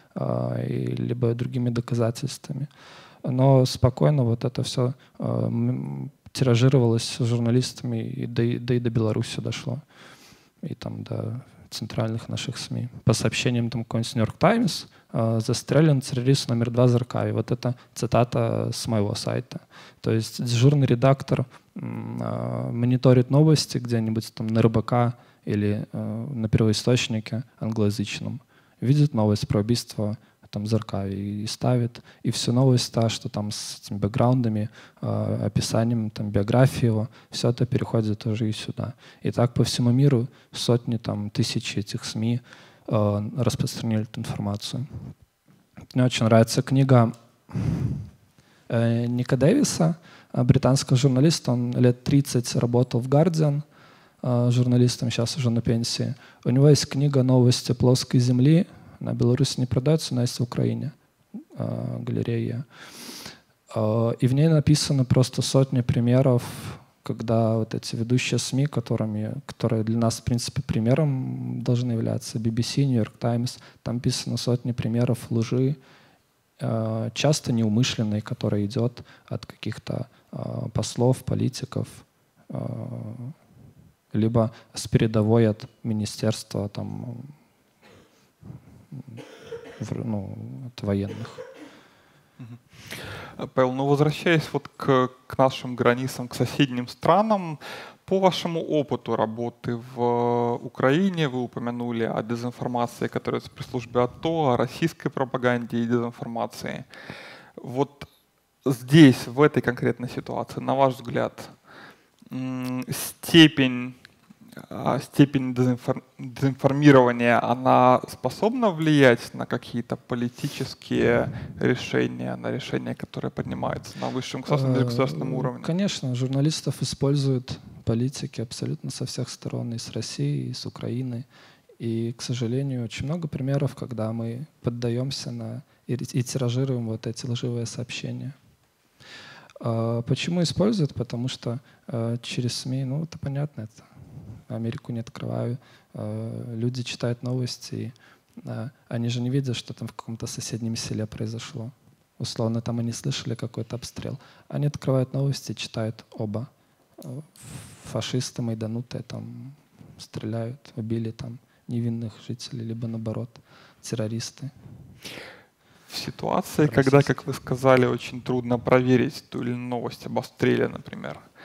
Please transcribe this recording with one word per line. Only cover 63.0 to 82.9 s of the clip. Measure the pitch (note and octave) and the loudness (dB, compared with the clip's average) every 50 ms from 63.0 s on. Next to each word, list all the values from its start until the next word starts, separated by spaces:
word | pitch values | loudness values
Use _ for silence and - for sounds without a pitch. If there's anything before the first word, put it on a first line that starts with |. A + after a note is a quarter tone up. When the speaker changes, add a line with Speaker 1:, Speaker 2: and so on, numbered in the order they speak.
| - - - - - - - - _ _ _ _ _ _ - | -18 -16 -16 -16 -16 -18 -18 -20 _ _ _ _ _ _ -4
Speaker 1:
А, | A2 G#2+ G#2+ A2 A#2 A2+ A#2 - - | -2 0 2 2 2 2 0 0 2
и | - | 2
в | A#2+ C3 | 2 4
ней | C#3 D3+ E3 | 4 6 6
написано | D#3+ D3+ C#3 - D3+ D3 - - D3 C3+ B2+ | 6 6 6 6 4 4 4 2 2 2 2
просто | - - C3 B2+ - - - B2 | 4 4 4 4 4 2 -2 -2
сотни | - - C3+ C3+ C3 - B2+ | 2 4 4 4 4 2 0
примеров, | A#2+ - - A#2+ A#2 A#2+ B2 C3 C3+ C3+ B2 B2 - - - - - - - - - _ _ _ _ | 0 2 2 2 4 4 4 6 6 6 4 4 2 -2 -8 -12 -12 -12 -12 -14 -18 _ _ _ _
когда | - - A#2 A2+ A2+ A2+ A2+ A2+ A2 A2+ | -8 -8 -6 -2 0 2 2 2 2 2
вот | A2+ A2 - - | 0 0 -2 -4
эти | A#2 - - - | -6 -6 -6 -6
ведущие | A#2 A2+ A#2 B2 B2+ - - C3 A#2+ | -4 -2 0 0 0 0 0 -2 -2
сми, | - - - B2+ C#3+ | -2 -2 0 0 0
которыми, | D3 - - - - A#2+ G#2+ A2 A2 G#2+ G#2+ G#2+ G#2+ - C#3 - | 0 0 -4 -2 -2 -2 -2 -2 -2 -4 -4 -4 -6 -6 -8 -12
которые | - - - - A2+ A2+ A2+ G#2+ | -14 -8 -4 -2 0 0 0 0
для | A2+ A2+ A#2 | 0 0 2
нас, | A2+ A2+ A#2 - | 2 2 0 0
в | - | -2
принципе, | - B2 A#2+ - - - - - | -2 -2 -2 -2 -4 -6 -6 -4
примером | - - A#2 A2 A2+ C3 D#3 D#3 D3 C3+ C3 C3 B2+ B2+ C3 B2 B2 B2 B2 A#2 | -2 -2 0 2 4 4 4 4 2 0 -2 -4 -4 -6 -6 -6 -6 -6 -4 -2
должны | B2 B2 A#2+ B2 B2 A#2 | 0 0 0 0 -2 -2
являться, | A2+ A#2 A#2 A2 A2+ - - - A#2 | -2 -2 -2 -2 -4 -6 -6 -8 -4
би | A2 A2+ | -2 -2
би | A2+ A2+ A#2 | -2 -2 -2
си, | - - C#3+ C#3+ | -2 0 0 0
New | C#3 B2+ A#2 G#2+ | 2 2 0 0
York | - - - | -2 -4 -4
Times, | - A#2+ A#2+ A#2+ A#2+ B2+ - - - - - _ _ | -2 -2 0 0 -2 -4 -6 -10 -18 -20 -20 _ _
там | - A#2 A#2+ | -6 -6 -2
писано | B2 C3 B2 - - C3 A#2+ | -2 -2 -2 -2 -4 -4 -6
сотни | A#2+ - B2 A#2+ A#2+ - B2+ A#2+ | -4 0 0 -2 0 -2 -4 -4
примеров | - - A#2 A2+ A#2+ B2 B2 A2+ - - - | -4 -2 -2 0 0 2 2 0 -2 -2 -4
лжи, | A#2 A#2 A2+ - B2 B2 C3 C3+ D3+ - - - - - _ _ _ _ _ _ _ _ _ _ _ _ | -2 -2 0 0 0 0 2 0 0 -4 -8 -18 -20 -20 _ _ _ _ _ _ _ _ _ _ _ _
а, | C3 B2 A2+ A2+ A2 A2 A2 A2+ A2+ A2+ - | -4 -4 -2 -2 -2 -2 -2 -4 -4 -6 -4
часто | - - C#3+ D#3 - - - B2+ | 0 2 2 2 2 0 0 0
неумышленной, | A2+ A2+ A2 G#2 A2+ B2+ - - - A2+ G#2+ G#2 G#2+ | 2 2 4 4 2 2 2 0 -2 -2 -2 -2 -2
которая | - - B2 - - G#2+ G#2+ G#2 G#2 | -4 -4 -6 -2 -2 0 0 0 0
идёт | G2+ G#2 A#2+ A#2 B2 - - - - - - _ - | -2 0 0 0 -2 -2 -6 -14 -20 -20 -20 _ -10
от | A2+ G#2+ - | -10 -10 -10
каких-то, | - - - - - G#2+ - - - - - - - _ _ _ _ - | -12 -16 -10 -10 -10 -10 -8 -8 -6 -6 -6 -6 -8 _ _ _ _ -12
а, | - - - - A#2 A#2+ - | -10 -8 -6 -6 -6 -6 -4
послов, | - A2+ A2 - - - A#2+ B2+ B2+ - - | -4 -4 -4 -4 -2 2 2 4 4 2 0
политиков, | - A2 G#2 A2 B2 - - - - - - - - - - - _ _ _ _ _ _ _ _ _ | -2 -2 0 0 -2 -2 -4 -10 -6 -6 -6 -6 -6 -8 -16 -20 _ _ _ _ _ _ _ _ _
а, | - B2+ - A#2+ A#2 A#2 A2+ A#2+ | -10 -8 -8 -8 -8 -8 -10 -10